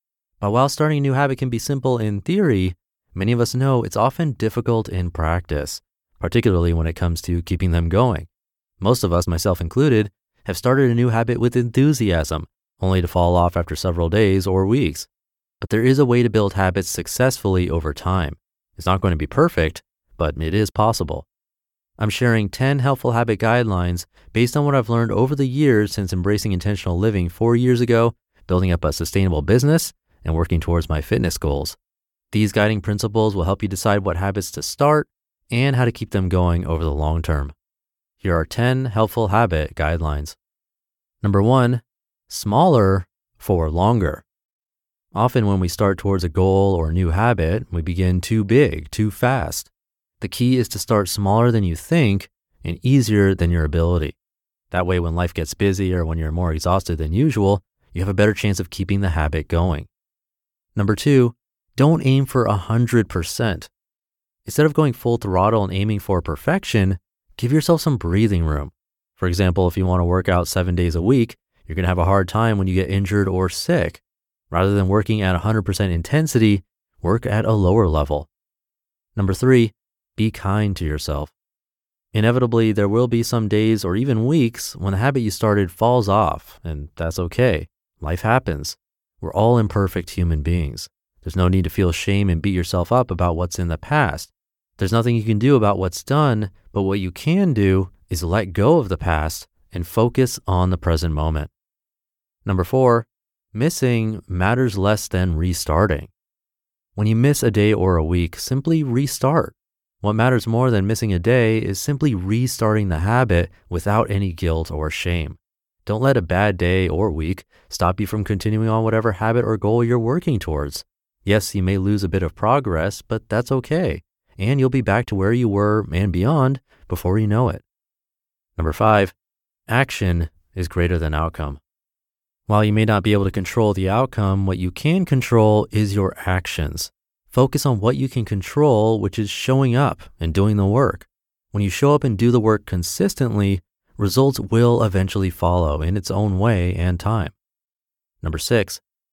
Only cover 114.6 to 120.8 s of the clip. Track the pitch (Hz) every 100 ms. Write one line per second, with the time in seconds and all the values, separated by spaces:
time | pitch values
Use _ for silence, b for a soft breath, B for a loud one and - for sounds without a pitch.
114.6 | 80 76 76 - 90 87 71 - _ _
115.6 | _ _ - 110 135 123 87 90 104 90
116.6 | 87 92 92 80 104 78 78 95 - b
117.6 | b - 87 95 101 107 98 98 107 107
118.6 | 113 110 113 110 113 101 110 120 110 110
119.6 | 104 120 117 123 113 165 170 117 - 73
120.6 | 71 -